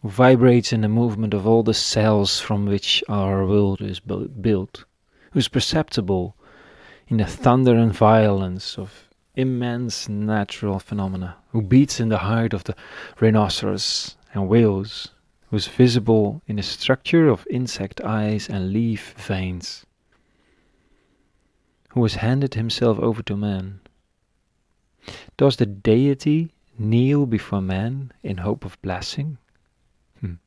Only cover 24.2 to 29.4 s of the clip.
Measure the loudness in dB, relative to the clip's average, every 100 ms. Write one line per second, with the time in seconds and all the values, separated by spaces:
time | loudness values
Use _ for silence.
24.2 | _ _ _ _ _ _ _ _ -20 -20
25.2 | -20 2 2 2 -2 -2 2 4 4 0
26.2 | 0 0 -2 _ _ -6 0 2 4 2
27.2 | 2 -2 -2 -4 -2 -2 -4 -6 -12 _
28.2 | -8 -6 -4 -6 -8 -12 -8 -8 -8 -8
29.2 | -8 -10